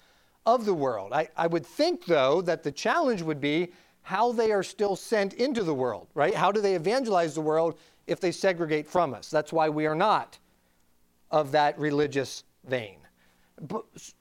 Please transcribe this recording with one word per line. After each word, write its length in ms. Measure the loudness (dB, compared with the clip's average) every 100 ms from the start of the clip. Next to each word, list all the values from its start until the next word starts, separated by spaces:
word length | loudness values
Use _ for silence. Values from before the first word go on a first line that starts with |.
| _ _ _ _ 0
of 180 | 2
the 100 | 2
world. 380 | 0 0 -2 -4
I, 160 | -4 -4 -2
I 120 | -2
would 180 | -2 -4
think, 400 | -2 0 0 0
though, 360 | 2 4 2
that 200 | 0 -4
the 80 | -4
challenge 500 | -4 0 2 0 -2
would 200 | -4 -2
be 320 | -2 -2 -4 -8 _ _
how 280 | -6 -2 0
they 220 | 2 0
are 100 | 0
still 320 | -2 -2 -2 -2
sent 380 | -2 0 0
into 300 | -2 -2 0
the 100 | -2
world, 340 | 0 -2 -4 -8
right? 200 | 0 0
How 200 | 4 2
do 80 | 2
they 140 | 2 2
evangelize 600 | 2 0 2 2 2 0
the 60 |
world 360 | 0 2 0 -2 -18 _ -6
if 140 | -2
they 100 | -2
segregate 560 | 0 0 0 0 -2 0
from 260 | 0 0
us? 160 | -2 -2
That's 220 | -2 0
why 160 | 0 0
we 180 | 2 0
are 100 | 2
not 440 | 2 2 -2 -16 _ _ _ _ _ _ _ _ _
of 200 | 0 2
that 260 | 2 2 0
religious 680 | -2 0 0 -2 -4 -10 -18 _
vein. 360 | -6 -6 -6 -16 -20 _ _ _ _ -20
But, 240 | -10 -10 -10 -20 -20 _